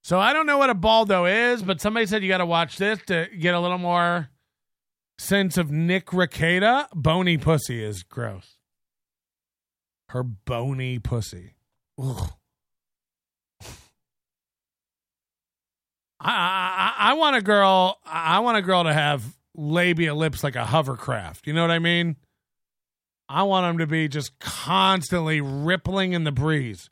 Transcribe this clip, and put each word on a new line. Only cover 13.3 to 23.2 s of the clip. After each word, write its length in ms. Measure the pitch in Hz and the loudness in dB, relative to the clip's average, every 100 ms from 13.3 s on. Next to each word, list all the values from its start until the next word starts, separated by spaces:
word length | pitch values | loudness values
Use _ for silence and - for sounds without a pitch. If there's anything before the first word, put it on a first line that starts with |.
| _ _ _ - - _ _ _ _ _ _ _ _ _ _ _ _ _ _ _ _ _ _ _ _ _ _ _ _ | _ _ _ -20 -20 _ _ _ _ _ _ _ _ _ _ _ _ _ _ _ _ _ _ _ _ _ _ _ _
I, 100 | - | -2
I, 640 | 220 175 190 185 185 202 240 208 | 0 0 0 -2 0 -2 2 2
I, 40 | |
I 20 | |
want 220 | 294 311 262 | 4 2 2
a 60 | |
girl, 580 | 196 208 196 190 185 - - | 2 4 6 4 2 -2 -10
I 340 | 160 160 185 | -4 0 2
want 180 | 240 220 | 2 0
a 40 | |
girl 220 | 185 185 | 2 2
to 100 | 165 | 2
have 300 | 151 147 143 113 - _ - | 2 0 -2 -6 -16 _ -10
labia 580 | 147 165 180 170 165 | -2 2 2 2 0
lips 300 | 147 160 - | 0 -2 -2
like 120 | 143 120 | -4 -4
a 100 | 113 | 0
hovercraft. 840 | 156 135 131 - 117 92 - - | 0 0 -6 -6 -6 -8 -12 -4
You 60 | |
know 80 | 160 | 0
what 100 | 170 | 0
I 80 | 165 | 0
mean? 380 | 170 170 170 147 _ _ _ _ _ _ _ _ _ _ | 0 0 -2 -6 _ _ _ _ _ _ _ _ _ _